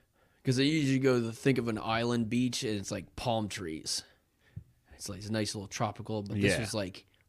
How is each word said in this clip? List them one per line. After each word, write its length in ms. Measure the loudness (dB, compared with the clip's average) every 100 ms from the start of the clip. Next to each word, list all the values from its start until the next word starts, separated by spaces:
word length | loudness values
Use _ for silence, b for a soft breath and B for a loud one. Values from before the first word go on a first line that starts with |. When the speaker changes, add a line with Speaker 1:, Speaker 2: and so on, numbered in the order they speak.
| b b b b
Speaker 1:
'Cause 160 | 0 2
I 20 |
usually 380 | 4 4 4 4
go 200 | 4 4
to 120 | 2
think 260 | 0 2 4
of 80 | 2
an 120 | -2
island 520 | 0 0 2 2 2
beach, 320 | 2 0 0
and 160 | -2 -4
it's, 140 | -4
like, 240 | -6 -8 -6
palm 320 | -2 0 -2
trees. 560 | -6 -6 -6 -6 -6 -8 B B B B B B _ -20
It's, 140 | -14 -12
like, 100 | -10
it's 100 | -4
a 40 |
nice 220 | -2 -2
little 120 | -4 -6
tropical, 560 | -2 -2 -4 -4 -4
but 180 | -2 2
this 120 | 4
Speaker 2:
Yeah. 80 | 4
Speaker 1:
was, 140 | 0
like, 320 | -2 -4 -8 -20 _